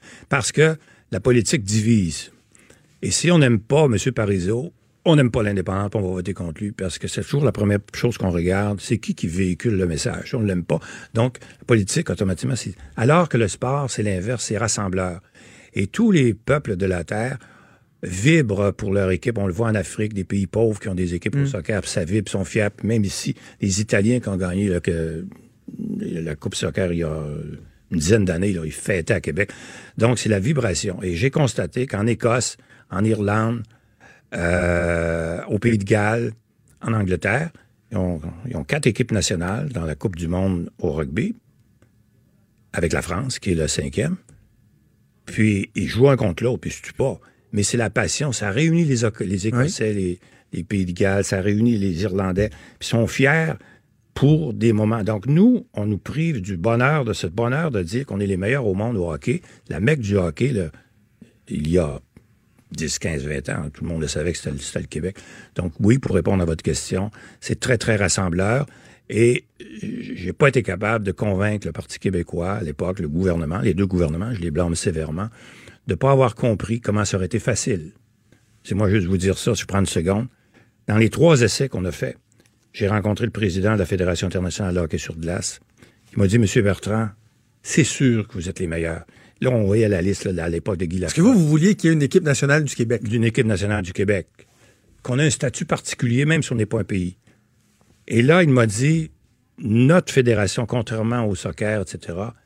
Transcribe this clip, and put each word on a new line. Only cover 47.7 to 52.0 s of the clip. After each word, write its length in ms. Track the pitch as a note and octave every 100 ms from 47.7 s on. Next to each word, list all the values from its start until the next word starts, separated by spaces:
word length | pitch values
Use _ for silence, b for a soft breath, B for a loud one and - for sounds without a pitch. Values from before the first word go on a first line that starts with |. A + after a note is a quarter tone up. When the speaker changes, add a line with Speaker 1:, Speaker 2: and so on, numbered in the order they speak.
| A#2
Speaker 1:
la 120 | G#2
passion, 420 | B2 G#2 - D3
ça 200 | A2+ G#2
réunit 320 | A2 D#3+ E3
les 200 | D#3 A#2+
Oc-, 180 | A2+ -
les 260 | F#2+ G2 A2
Écossais, 420 | A#2+ D3 - A2
Speaker 2:
Oui. 60 | G#2
Speaker 1:
les, 240 | F2+ F2+ b b _
les 100 | F2
Pays 220 | E2+ G2+ F2+
de 60 |
Galles, 320 | F2+ G2 G2
ça 180 | G2 G2
réunit 360 | G2+ G#2 A#2+ A2
les 260 | G2 E2